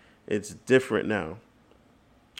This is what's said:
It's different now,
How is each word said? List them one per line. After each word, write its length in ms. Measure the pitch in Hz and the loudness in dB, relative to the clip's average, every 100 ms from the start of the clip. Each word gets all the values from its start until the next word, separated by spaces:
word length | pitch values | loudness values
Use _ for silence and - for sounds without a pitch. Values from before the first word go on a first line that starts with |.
| - _ - | -20 _ -6
It's 280 | 104 - 85 - | -6 -6 -8 4
different 420 | 131 - 107 92 | 4 4 -2 -2
now, 300 | 104 80 113 - _ _ - _ _ _ _ _ | -4 -6 -12 -20 _ _ -20 _ _ _ _ _